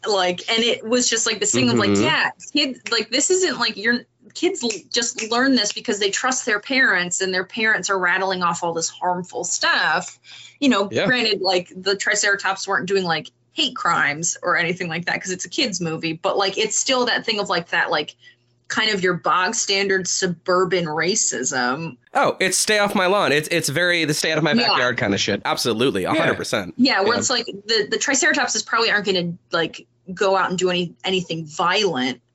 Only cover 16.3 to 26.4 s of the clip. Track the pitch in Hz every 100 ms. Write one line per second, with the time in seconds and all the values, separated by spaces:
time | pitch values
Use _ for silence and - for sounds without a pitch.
16.3 | - 196 - 220 - - 254 240 180 -
17.3 | 208 196 175 170 175 - 160 151 - -
18.3 | _ _ _ _ - 220 202 180 170 170
19.3 | 165 185 240 - 196 202 190 170 - 180
20.3 | 170 - 180 185 185 165 156 165 214 -
21.3 | 120 131 131 123 139 165 - _ 262 202
22.3 | - 185 180 - 214 202 202 180 202 156
23.3 | 143 147 170 151 143 175 175 156 151 175
24.3 | 156 156 233 233 170 123 117 110 101 -
25.3 | 101 139 151 123 110 110 95 85 107 165
26.3 | 113